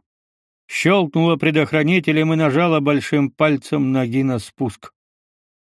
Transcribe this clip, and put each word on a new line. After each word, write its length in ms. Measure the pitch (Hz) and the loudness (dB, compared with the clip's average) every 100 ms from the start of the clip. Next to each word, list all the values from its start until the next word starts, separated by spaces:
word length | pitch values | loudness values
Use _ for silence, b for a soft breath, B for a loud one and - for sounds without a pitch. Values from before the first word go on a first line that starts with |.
| _ _ _ _ _ _ - | _ _ _ _ _ _ -12
щелкнула 680 | - 160 196 160 165 165 165 | -2 2 2 0 0 0 2
предохранителем 960 | 156 151 143 156 151 185 151 151 156 | 0 0 0 0 2 0 0 0 0
и 20 | 160 | 0
нажала 440 | 156 139 160 156 | 0 2 2 0
большим 500 | 143 143 - 147 139 | 0 -2 0 0 0
пальцем 600 | - 156 139 - 151 131 | 0 0 0 -2 -2 0
ноги 320 | 131 127 131 | 0 0 -2
на 160 | 135 123 | -2 -2
спуск. 540 | - - 131 - - _ _ _ _ _ _ _ | -6 -6 -6 -8 -18 _ _ _ _ _ _ _